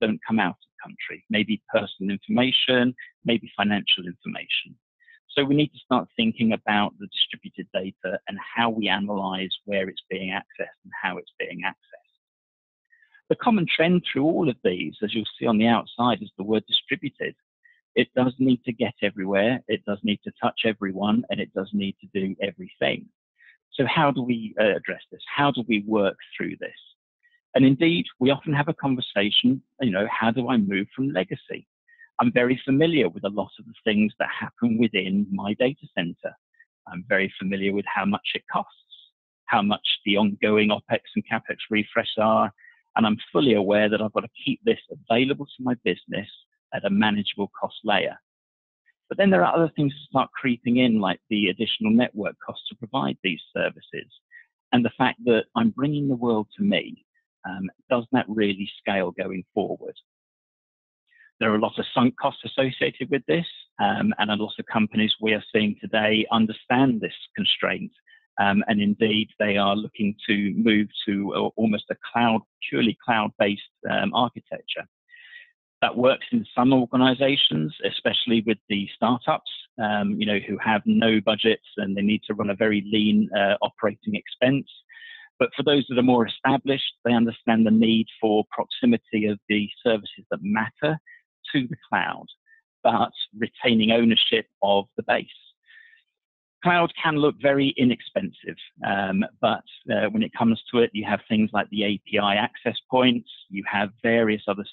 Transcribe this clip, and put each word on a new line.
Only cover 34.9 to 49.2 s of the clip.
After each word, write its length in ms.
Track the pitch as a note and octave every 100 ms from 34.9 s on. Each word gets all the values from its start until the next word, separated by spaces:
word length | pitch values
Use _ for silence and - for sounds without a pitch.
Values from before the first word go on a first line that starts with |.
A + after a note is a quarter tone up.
| G2 F#2 G2 G2+
my 220 | G2 G2+ G#2+
data 320 | B2+ D3+ - -
center. 360 | E2+ - - - _ _ _ _ -
I'm 160 | F2 -
very 240 | G2 G2 -
familiar 340 | G2 G2 G2
with 120 | G2+ G2+
how 120 | G#2 G2
much 220 | G#2 - -
it 80 | -
costs, 240 | F#3 - _ _ - _ _ _ _ -
how 160 | A#2
much 240 | G2+ G#2 - - G#2
the 120 | G2+
ongoing 520 | G#2 G2+ G#2+ G#2+ G#2+
opex 300 | G#2 - A#2 - G#2+
and 100 | -
capex 280 | A2+ - G#2+ -
refresh 480 | G#2+ G#2 A#2 A2+ -
are, 360 | G#2+ A2 G#2+ - - _ _ -
and 100 | A2
I'm 120 | G#2+ -
fully 220 | - C#3 G#2
aware 340 | G2 G#2 G#2+
that 120 | G#2
I've 120 | G#2+
got 80 | G2+
to 80 | G2+ - -
keep 160 | B2
this 160 | A2+ A2 - E2 -
available 360 | A#2 C3+ C#3 C#3+
to 180 | -
my 120 | B2+ A#2+
business 460 | G#2+ F2 - - G#2 - _ _ _
at 120 | - G2+
a 40 |
manageable 640 | G2 G#2+ G#2 G2+ - G2 -
cost 180 | F2+ -
layer. 340 | G#2+ G2 D#2 - _ _ _ _ _ _ _ _ -
But 80 |
then 120 | -